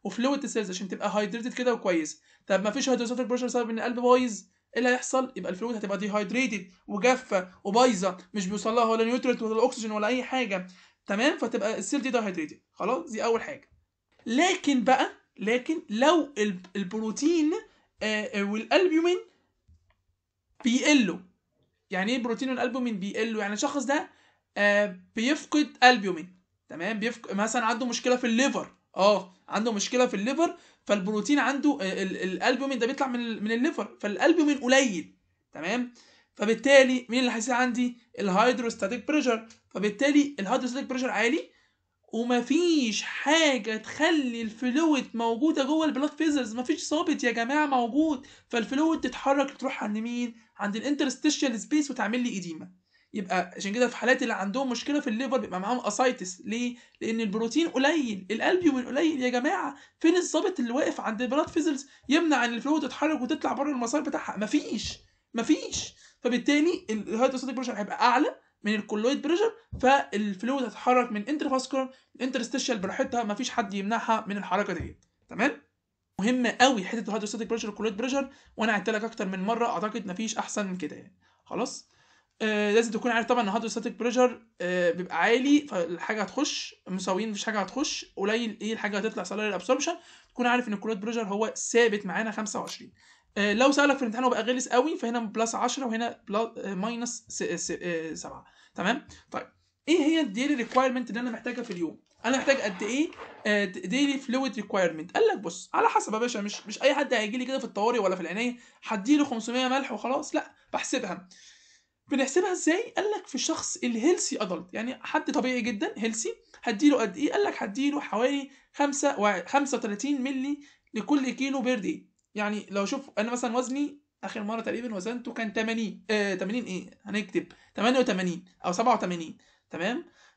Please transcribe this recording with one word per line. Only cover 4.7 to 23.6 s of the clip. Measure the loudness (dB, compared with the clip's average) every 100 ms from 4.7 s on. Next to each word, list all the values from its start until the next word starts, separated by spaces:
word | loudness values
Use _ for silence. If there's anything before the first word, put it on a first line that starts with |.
| 0
اللي | 2
هيحصل؟ | 2 2 0 0 -4
يبقى | -6
الفلويد | -4 -4 -4
هتبقى | -4 -4
ديهايدريتد | -2 -2 0 0 0 -2 -8 -16 -8
وجافه | 0 2 2 0 -2 -2 -8
وبايظه، | 0 4 6 4 0 -4 -6
مش | -6 -4
بيوصل | -2 0
لها | 2
ولا | 4 2
نيوترينت | 2 2 0 0
ولا | 0 2
اكسجين | 2 0 -6
ولا | -2 0
اي | 0
حاجه، | -2 -2 -2 -4 -6 -14 -20 _ -6
تمام؟ | 0 2 2
فتبقى | -2 -2 -2 -2
السيل | -2 -2
دي | 0
ديهايدريتد، | 0 0 -4 -6 -10 _
خلاص | -6 -2 -2 -4
دي | -4
اول | 0 0
حاجه. | -2 -12 -16 _ _ _ _ _ -2
لكن | 2 2 2 2 2
بقى، | 4 4 2 -4 _ -6
لكن | -2 0 0 -4 -4
لو | 2 4 4 2 -2
ال-، | -2 -2 -8 -8
البروتين، | -6 -4 -6 0 2 4 2 0 -4 _ _ _
آه، | -4 -2
آه، | -2 -2
والالبومين | -2 -2 2 4 4 4 2 0 -4 _ _ _ _ _ _ _ _ _ _ _ _ -6
بيقلوا، | 0 2 6 6 4 0 -10 _ _ _ _ _ _
يعني | -4 -2
ايه | -2
بروتين | -2 -2 -4
والالبومين | -2 -2 -2 -4 -4
بيقلوا؟ | -6 -4 -4 -4
يعني | -4
الشخص | -2